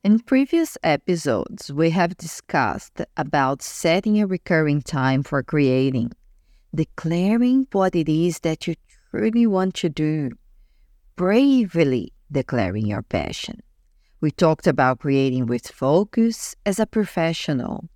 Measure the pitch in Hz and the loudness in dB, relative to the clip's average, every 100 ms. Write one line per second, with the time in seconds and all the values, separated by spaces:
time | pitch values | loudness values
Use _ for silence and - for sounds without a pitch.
0 | 214 226 - 262 277 339 320 - 165 147 | 4 2 4 2 2 0 0 -2 0 0
1 | - 175 143 107 - - - 143 165 170 | 0 -2 0 -2 -2 -10 -8 0 2 2
2 | 170 160 165 - - 151 113 - - - | -2 -4 -14 -14 -4 0 0 -4 -10 -12
3 | - - 151 147 135 139 - - 170 175 | -10 -6 -2 0 0 -2 -8 -4 0 2
4 | 214 208 202 185 - 165 151 147 - 143 | 2 0 0 -4 0 2 2 0 -2 0
5 | 131 135 139 143 123 151 135 131 135 131 | 2 0 0 -4 -2 2 2 4 2 0
6 | 117 - _ _ _ _ _ 151 156 - | -4 -8 _ _ _ _ _ -4 -4 -4
7 | 160 170 190 226 247 262 262 196 190 175 | -4 0 2 2 2 2 0 0 2 0
8 | 156 156 175 160 165 156 - 160 _ _ | 0 2 0 0 -4 -4 -6 -8 _ _
9 | _ - 220 233 233 190 185 - 170 147 | _ -2 0 2 2 2 0 -2 -4 -2
10 | 156 156 135 - _ _ _ _ _ _ | -2 -2 -4 -8 _ _ _ _ _ _
11 | _ - 180 220 277 262 202 170 143 127 | _ -4 2 4 4 4 2 2 2 2
12 | - _ _ 143 127 123 95 101 107 104 | -4 _ _ -4 -2 -2 -2 -2 -2 -4
13 | - 90 - - - - _ _ _ _ | -4 -4 -4 -10 -12 -14 _ _ _ _
14 | _ _ 156 - 165 156 - 143 131 127 | _ _ -4 2 2 2 0 2 2 0
15 | 147 139 135 127 117 120 - - 135 160 | 0 2 2 0 -2 -2 -6 -4 2 2
16 | 208 - 226 226 - - - 190 214 220 | 2 0 0 -2 -12 -6 -4 -2 -2 -2
17 | 202 - 165 165 - 139 - - 165 | -2 -2 -2 -4 -4 -4 -4 -8 -12